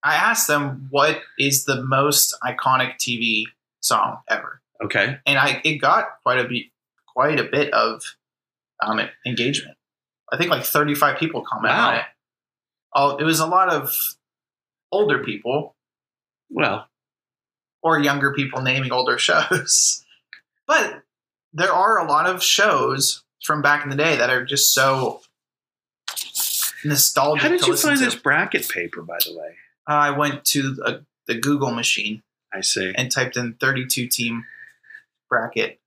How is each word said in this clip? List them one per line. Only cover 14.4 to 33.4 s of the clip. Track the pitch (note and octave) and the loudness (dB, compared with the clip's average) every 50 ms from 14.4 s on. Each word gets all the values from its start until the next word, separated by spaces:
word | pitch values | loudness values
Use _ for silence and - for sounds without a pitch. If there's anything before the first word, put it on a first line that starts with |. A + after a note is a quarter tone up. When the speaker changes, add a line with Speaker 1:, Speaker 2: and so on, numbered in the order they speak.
| _ _ _ _ _ _ _ _ _ _ | _ _ _ _ _ _ _ _ _ _
Speaker 1:
older | - G3 G#3+ G#3 C#3 B2 - | 0 2 2 4 2 0 0
people. | B2 G#2 G2+ - A#2+ C3 D3 D#3 - _ _ _ _ _ _ _ _ _ _ _ _ _ _ _ _ | -4 -8 -6 -4 -2 0 0 -2 -4 _ _ _ _ _ _ _ _ _ _ _ _ _ _ _ _
Speaker 2:
Well. | - - D#3 A#2 F#2+ - - _ _ _ _ _ _ _ _ _ _ _ _ _ _ _ _ _ _ _ | -2 -2 0 0 0 -4 -8 _ _ _ _ _ _ _ _ _ _ _ _ _ _ _ _ _ _ _
Speaker 1:
Or | - E3 D#3+ D#3 | 0 2 2 2
younger | D3 C#3+ C#3+ C#3+ C3+ C#3 C3+ | 2 0 0 2 0 -2 0
people | - C#3 C#3 C3+ C3+ | -2 -4 -4 -4 -4
naming | C3 B2+ C3 C3+ C3 B2+ | -2 -2 -2 -2 -2 -2
older | B2 B2+ B2+ B2+ B2 A#2+ | -2 0 0 0 0 0
<laughs> | |
shows. | - - - D#3 - - F3+ D3+ C#3 - - - - - - - _ _ _ _ _ _ - - _ _ _ _ _ - | 2 2 2 2 2 0 -2 -2 0 2 2 2 2 2 0 -4 _ _ _ _ _ _ -20 -20 _ _ _ _ _ 2
But | D4+ D#4 A3 - - - _ _ _ _ _ _ _ _ _ _ | 2 2 2 0 -6 -12 _ _ _ _ _ _ _ _ _ _
there | _ D#3 F3 G3 E3 | _ -2 0 2 2
are | F3 F#3+ G#3+ A3+ G3+ | 4 4 4 4 2
a | E3+ D#3 | 2 2
lot | C#3+ D3+ D#3+ F3+ | 2 2 2 2
of | F#3 F3+ - | 0 0 0
shows | - - - G3+ G#3+ F3 C#3 B2 B2 C3 C#3 C#3 - - - _ _ _ _ - | 2 2 4 4 4 4 2 2 0 0 0 0 -2 -2 -4 _ _ _ _ -2
from | - D#3 D3+ | -2 -2 2
back | C#3+ C#3+ D3 D3 - | 4 2 2 2 0
in | C#3+ | -4
the | C#3 C#3 | -2 0
day | D3+ E3 D#3 B2 | 2 2 2 2
that | A#2 B2 | 2 2
are | B2+ B2+ B2 | 2 0 0
just | C3 C#3 C3+ - - - | -2 0 2 2 4 4
so | C3+ C3 C#3 C3+ C3 A#2 A2+ - - _ _ _ _ _ _ _ _ _ _ _ _ _ _ _ _ _ - - - - - - - - - - - - - - - - | 4 4 4 4 2 0 -2 -4 -6 _ _ _ _ _ _ _ _ _ _ _ _ _ _ _ _ _ -12 -10 -10 -10 -8 -6 -6 -4 -4 -2 -2 -4 -4 -6 -6 -4
nostalgic | D3+ D3 C#3 - - - C#3+ C3+ D3 D3+ D3 - | -2 2 4 2 4 4 2 2 2 2 2 2
Speaker 2:
How | D#4 | 2
did | F4 F4+ | 2 2
Speaker 1:
to | F4+ F#4 | 2 2
Speaker 2:
you | E4+ | 2
Speaker 1:
listen | - - D4+ | 2 2 2
Speaker 2:
find | C#4+ C#4 | 4 4
Speaker 1:
to. | C4 | 2
Speaker 2:
this | A#3+ - | 2 0
bracket | - _ D3 C#3 D#3 F#3 G#3 - - - - | -2 _ 0 2 2 0 0 -2 -4 -4 -4
paper, | - - F2 E2+ - F2 | -6 -6 -6 -8 -8 -12
by | E2 E2 E2+ F2 E2+ | -12 -12 -4 -4 -4
the | E2 E2 E2+ | -4 -4 -12
way? | D#2 D#2 E2 - - _ _ _ _ - | -14 -14 -16 -18 -20 _ _ _ _ -2
Speaker 1:
Uh, | D3+ | 0
I | D3 D3 C#3+ | 2 2 2
went | C#3+ C#3 D3 D3 C3+ C#3 _ | 2 0 0 -2 -2 -2 _
to | - - C#3+ C3+ C3+ C3 C3 - | -2 0 0 0 -2 -4 -4 -4
a, | A#2 A2+ G#2+ - _ _ _ _ - | -4 -4 -6 -10 _ _ _ _ -6
the | A#2+ | -6
Google | A2+ B2+ C#3+ D3 C#3+ C3+ B2+ | -2 0 0 0 0 0 -2
machine | A#2+ A#2 A#2 - - - G#2 G#2+ G#2+ A2 _ _ _ _ _ _ - | -4 -2 -2 -2 -2 -2 -4 -6 -8 -10 _ _ _ _ _ _ -12
Speaker 2:
I | F#2+ | -6
see. | F#2+ - - - F#2+ F#2 F#2+ | -4 -2 -2 -2 -2 -2 -2
Speaker 1:
and | - B2+ B2+ | -4 -2 -2
typed | - C#3 C3 B2+ - | 0 -2 -2 -2 -4
in | C3 | -6